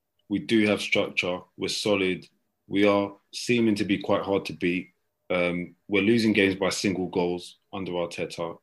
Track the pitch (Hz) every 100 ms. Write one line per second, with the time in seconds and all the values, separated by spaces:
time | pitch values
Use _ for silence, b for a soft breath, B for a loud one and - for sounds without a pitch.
0 | _ _ - 101 98 113 104 98 - 104
1 | 87 - 90 90 - - 92 - 107 101
2 | 92 87 - _ _ _ - 98 104 101
3 | 101 - _ - - 120 113 104 98 98
4 | - 98 90 98 - 80 90 90 - _
5 | _ _ - 92 87 87 87 - - 98
6 | 101 117 110 101 98 95 92 - 104 92
7 | 90 95 87 90 - - _ 98 92 87
8 | 85 - 82 - 85 85